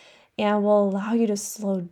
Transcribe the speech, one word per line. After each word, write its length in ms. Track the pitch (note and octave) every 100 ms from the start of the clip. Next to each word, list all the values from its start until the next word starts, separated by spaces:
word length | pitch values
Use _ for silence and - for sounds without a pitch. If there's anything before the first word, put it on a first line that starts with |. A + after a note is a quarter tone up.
| - - _ -
and 240 | G#3+ G#3
will 260 | G#3 G#3 G3+
allow 260 | G3 G#3
you 120 | A#3 A#3
to 100 | G#3
slow 520 | - - G3+ F#3+ F3